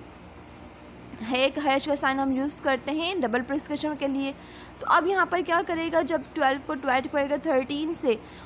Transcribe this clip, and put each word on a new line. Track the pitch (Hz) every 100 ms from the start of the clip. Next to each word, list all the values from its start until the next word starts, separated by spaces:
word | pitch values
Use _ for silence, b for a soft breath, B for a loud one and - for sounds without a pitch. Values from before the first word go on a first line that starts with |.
| - - - - - - - - - - - - 220 254
एक | 269 294
हैश | 294 269 302
का | 285
साइन | 277 269
हम | 269
यूज़ | 262 285 -
करते | 294 262 269
हैं | 311 339 381
डबल | 247 247
प्रिस्क्रिप्शन | 247 294 - 294 302 294
के | 277
लिए। | 269 269 269 B B B -
तो | -
अब | 330 339
यहाँ | 392 339
पर | 349
क्या | 359 339
करेगा, | - 330 330 320
जब | 311 311 -
ट्वेल्व | 320 269 277 277
को |
डिवाइड | 302 269 254 254
करेगा | 294 277 285
थर्टीन | 311 262 262 285 311
से | 330 285 220 B B